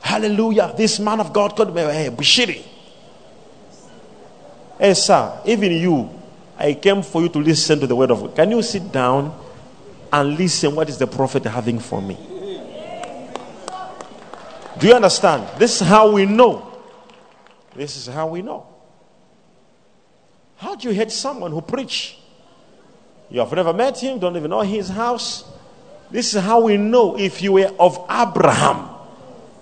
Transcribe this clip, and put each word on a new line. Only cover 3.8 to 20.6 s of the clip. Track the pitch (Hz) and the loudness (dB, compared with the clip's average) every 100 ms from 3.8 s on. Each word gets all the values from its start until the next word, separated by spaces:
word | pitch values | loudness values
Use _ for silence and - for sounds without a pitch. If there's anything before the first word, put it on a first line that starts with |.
| - - - - - - - - - - | -20 -20 -20 -20 -20 -20 -20 -20 -20 0
Hey, | 196 | 4
sir, | 185 - 170 113 - | 4 4 4 4 -4
even | - 220 196 | -2 2 2
you, | 165 180 151 107 - - - - - | 2 2 2 -2 -10 -20 -20 -20 -4
I | 147 | -2
came | 147 196 202 | 2 2 0
for | 185 165 | -2 -2
you | 170 | -2
to | 151 | 0
listen | 151 156 - 151 | 2 2 2 2
to | 135 | 2
the | |
word | 120 131 | 2 4
of | 113 | 2
God. | 101 | 0
Can | - 175 | 2 2
you | 233 | 2
sit | - 202 - | -2 -6 -4
down | 135 123 135 147 - - - - - - - - | 0 2 2 -2 -10 -18 -20 -20 -20 -20 -20 -2
and | 147 143 151 | 0 2 0
listen | 180 - 151 | 0 0 0
what | 151 151 | 0 -4
is | 131 | -2
the | 127 | -4
prophet | - 135 139 | 0 -2 -2
having | 113 117 113 117 | -4 -4 -4 -4
for | - 104 | -6 -8
me?" | 98 92 - 370 392 370 - - - - - - - - - - - 523 740 - - - - - - - - - | -8 -10 -14 -14 -12 -12 -14 -16 -14 -12 -12 -14 -14 -14 -14 -18 -16 -14 -14 -16 -18 -20 -20 -20 -20 -20 -18 0
Do | 170 | 6
you | |
understand? | 247 196 - 190 143 101 - | 8 6 4 2 2 -2 0
This | 226 - | 0 2
is | 165 | 4
how | 214 214 | 6 6
we | 208 | 6
know. | 196 220 240 139 - - - - - - - _ - _ _ - | 2 6 6 4 -8 -20 -20 -20 -20 -20 -20 _ -20 _ _ -12
This | 143 135 | -10 -10
is | 120 | -10
how | 135 160 | -6 -6
we | 170 | -6
know. | 208 - - - _ _ _ _ _ _ _ _ _ _ _ _ _ _ _ _ _ | -8 -12 -14 -20 _ _ _ _ _ _ _ _ _ _ _ _ _ _ _ _ _
How | _ | _